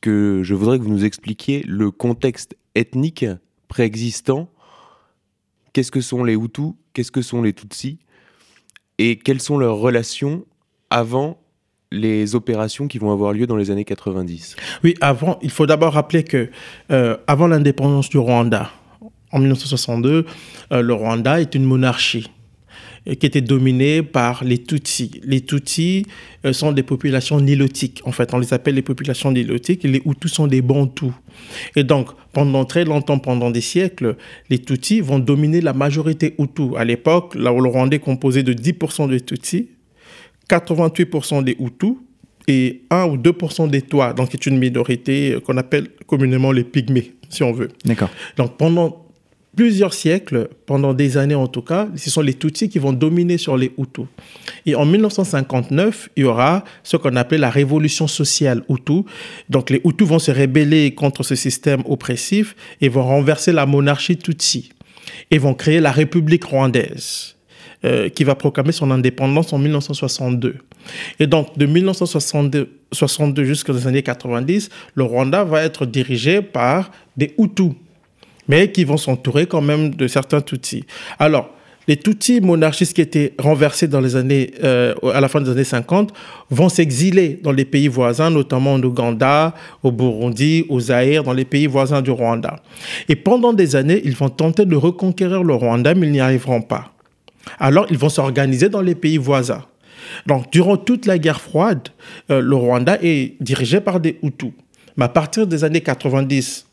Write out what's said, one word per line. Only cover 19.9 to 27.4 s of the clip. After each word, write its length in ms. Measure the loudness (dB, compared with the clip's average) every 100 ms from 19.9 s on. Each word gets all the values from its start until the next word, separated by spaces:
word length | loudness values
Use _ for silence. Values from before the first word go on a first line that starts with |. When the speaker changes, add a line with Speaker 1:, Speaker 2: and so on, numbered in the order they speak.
| -2 0 0 -2 -10 -20 -20 -4
Speaker 2:
euh, 120 | -2
le 120 | 0
Rwanda 460 | 0 -2 -2 0 0
est 160 | 0 0
une 80 |
monarchie, 680 | 2 2 2 0 -4 -4 -8 _ _ _ _ -20 -20 -20 -10
euh, 60 |
qui 120 | -2 0
était 140 | 0
dominée 640 | 0 2 2 2 2 0
par 420 | 0 0 -2 -2
les 140 | -2 -2
Tutsis. 640 | -2 -6 -4 -8 -4 -4
Les 160 | 0 -2
Tutsis, 680 | 0 -6 -4 -4 0 0 -4 -10 -20 -6
euh, 80 | -4
sont 180 | -2 0
des 140 | 0
populations 560 | -2 -2 -2 -2 0 2